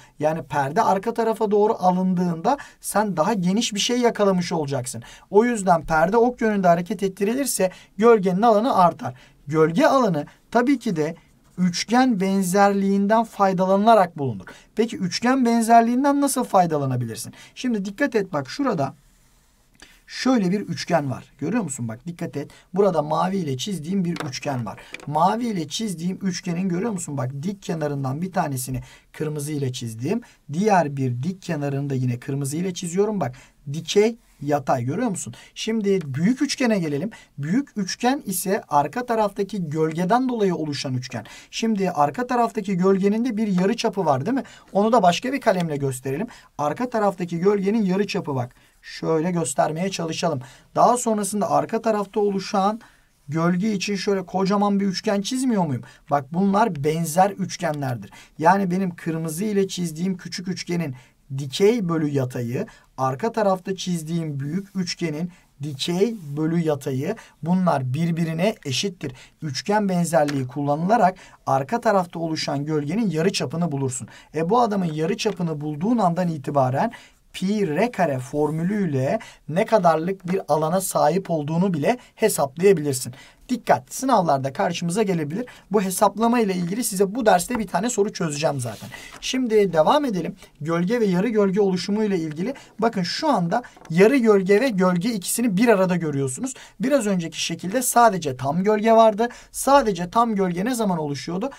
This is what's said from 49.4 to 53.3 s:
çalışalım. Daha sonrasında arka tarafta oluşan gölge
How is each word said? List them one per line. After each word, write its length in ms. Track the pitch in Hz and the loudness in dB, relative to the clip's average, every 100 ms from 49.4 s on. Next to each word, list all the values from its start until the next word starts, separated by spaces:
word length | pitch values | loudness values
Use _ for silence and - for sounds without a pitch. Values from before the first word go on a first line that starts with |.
| - - 160 156 196 | -2 0 -2 -2 -4
çalışalım. 500 | 190 160 160 175 139 - - _ | -4 -6 -4 -2 -4 -8 -18 _
Daha 220 | - 185 240 | 4 4 4
sonrasında 540 | 240 214 196 208 185 | 0 -2 -2 -2 0
arka 320 | 147 151 220 | 0 0 -2
tarafta 380 | 226 208 202 214 | 0 0 -2 0
oluşan 600 | 208 196 185 208 196 226 - _ _ _ | 0 0 -2 0 0 -2 -10 _ _ _
gölge 440 | - | -6